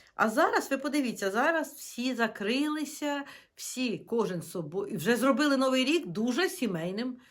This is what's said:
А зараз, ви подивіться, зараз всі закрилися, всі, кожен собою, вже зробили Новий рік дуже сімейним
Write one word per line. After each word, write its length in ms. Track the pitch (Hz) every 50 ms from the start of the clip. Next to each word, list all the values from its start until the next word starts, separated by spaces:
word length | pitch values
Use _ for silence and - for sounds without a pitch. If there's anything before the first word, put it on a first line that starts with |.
| - - _
А 140 | - 208 220
зараз, 420 | 208 269 339 427 466 - - -
ви 60 | 277 262
подивіться, 540 | 285 294 254 285 269 233 196 - 202 196
зараз 420 | 190 233 269 320 330 320 294 - -
всі 420 | - - - - 240 240 262 247
закрилися, 1080 | 220 233 233 - - 208 202 247 269 294 302 302 311 294 294 - - 294 294 285 285 277 - - - - _ _
всі, 420 | - - - - 247 254 240 190 -
кожен 440 | - - 226 233 202 175 180 165
собою, 560 | 147 - - 185 156 147 160 196 208 - 226 160
вже 180 | 147 214 240
зробили 420 | 220 233 277 262 226 302 294 277 254
Новий 280 | 269 262 262 262 254
рік 220 | 262 320 349 277 190
дуже 420 | 160 202 226 247 226 294 370 359
сімейним 680 | 370 - 254 214 180 160 165 180 190 214 247 254 247 - - -